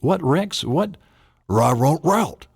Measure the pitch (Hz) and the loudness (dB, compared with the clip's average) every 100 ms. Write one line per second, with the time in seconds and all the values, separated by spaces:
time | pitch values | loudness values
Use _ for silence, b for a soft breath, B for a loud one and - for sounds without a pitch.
0 | 127 190 151 147 202 - 113 131 - 160 | 0 -2 0 0 -2 -6 -4 -2 -4 -6
1 | b b b b _ 101 117 123 131 160 | b b b b _ 0 2 2 2 0
2 | 160 196 196 - - | 2 0 0 -6 -20